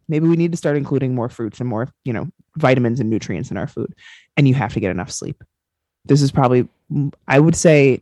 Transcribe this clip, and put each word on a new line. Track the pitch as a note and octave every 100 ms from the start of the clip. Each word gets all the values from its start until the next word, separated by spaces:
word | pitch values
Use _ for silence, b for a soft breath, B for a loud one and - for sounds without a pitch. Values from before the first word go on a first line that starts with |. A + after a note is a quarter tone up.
| -
maybe | D3+ E3
we |
need | E3 E3+
to | E3+
start | D#3+ D3
including | C3+ C#3 C3
more | B2+ A#2
fruits | - A2+ -
and | B2
more, | G#2+ B2 _
you | -
know, | A2 D3 - _ -
vitamins | C#3+ C3 A#2+ B2
and | A2
nutrients | A2 - F2+ C3
in | G2
our | -
food. | - - - B B B -
And | C#3+
you |
have | C3 G#2
to | A2+
get | G2+
enough | F#2 F2+
sleep. | - - - - _ _ _ _ _ -
This | C#3+
is | C#3
probably, | - B2+ B2+ A#2 _ -
mm, | D3 C#3+ - -
I | C#3
would | D#3
say, | E3+ F3 D3+ C#3 B2